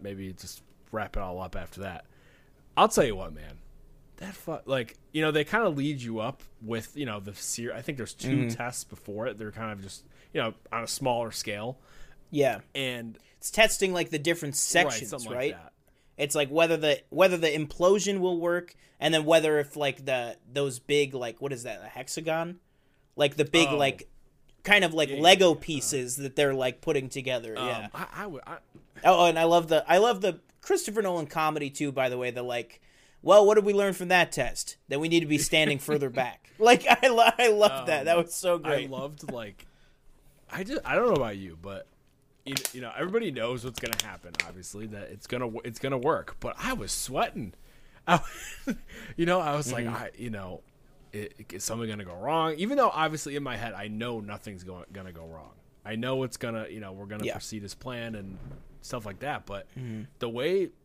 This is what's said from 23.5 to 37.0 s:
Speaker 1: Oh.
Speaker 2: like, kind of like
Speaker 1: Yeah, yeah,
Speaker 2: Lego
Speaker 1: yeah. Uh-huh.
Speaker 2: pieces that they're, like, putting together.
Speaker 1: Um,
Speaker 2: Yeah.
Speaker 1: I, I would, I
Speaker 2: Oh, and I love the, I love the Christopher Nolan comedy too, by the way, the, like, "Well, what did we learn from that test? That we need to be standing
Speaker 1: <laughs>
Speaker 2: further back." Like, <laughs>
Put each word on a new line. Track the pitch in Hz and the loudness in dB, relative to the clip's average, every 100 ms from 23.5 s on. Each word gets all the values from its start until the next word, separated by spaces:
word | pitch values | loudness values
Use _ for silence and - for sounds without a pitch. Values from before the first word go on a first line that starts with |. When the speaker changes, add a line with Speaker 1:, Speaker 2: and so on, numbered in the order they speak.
| 165 156 | 6 6
Speaker 1:
Oh. | 147 | 4
Speaker 2:
like, | 139 - - - _ _ _ _ | 2 0 -14 -20 _ _ _ _
kind | - 208 | 4 6
of | 170 160 | 6 2
like | 143 | 0
Speaker 1:
Yeah, | 139 | 6
yeah, | |
Speaker 2:
Lego | 165 190 180 | 8 10 8
Speaker 1:
yeah. | |
Uh-huh. | 147 | 4
Speaker 2:
pieces | - 147 - 135 123 131 | -2 -4 -2 -4 -4 -6
that | 139 147 | -4 2
they're, | 143 135 | 2 2
like, | 127 123 | -2 -2
putting | 165 143 131 | -2 -2 -2
together. | 139 131 123 113 110 | -8 -4 -4 -4 -6
Speaker 1:
Um, | 123 | -4
Speaker 2:
Yeah. | 113 104 | -4 -8
Speaker 1:
I, | - 185 | -12 -12
I | - 202 | -10 -10
would, | 139 - | -12 -14
I | 170 _ - _ - | -16 _ -20 _ 2
Speaker 2:
Oh, | 160 180 175 | 6 8 8
and | 160 | 6
I | |
love | 165 170 165 | 6 6 6
the, | 156 147 | 2 6
I | 180 | 6
love | 233 196 | 6 4
the | 196 170 _ _ | 0 -4 _ _
Christopher | - 381 - 214 | -2 0 0 -2
Nolan | 190 175 147 | -2 -2 -4
comedy | 165 156 151 143 | 0 0 0 -4
too, | 139 147 | -4 -4
by | 131 127 | 0 0
the | 123 | 0
way, | 123 | -4
the, | 120 | -4
like, | 123 120 113 - _ _ _ _ | -4 -4 -6 -14 _ _ _ _
"Well, | 170 208 202 | 8 10 10
what | 214 | 8
did | 202 | 6
we | |
learn | 202 202 | 4 2
from | 185 180 | 0 4
that | 180 165 | 4 4
test? | - 120 117 - - - | 0 -4 -4 -10 -12 -6
That | 139 | -2
we | 165 | 4
need | 165 | 4
to | 151 | 4
be | 151 | 2
standing | 139 160 151 139 | 4 4 4 2
Speaker 1:
<laughs> | - | 0
Speaker 2:
further | 147 139 | 0 0
back." | 131 123 - _ - | -2 -4 -6 _ 4
Like, | 226 254 269 | 8 8 6
<laughs> | 240 | 6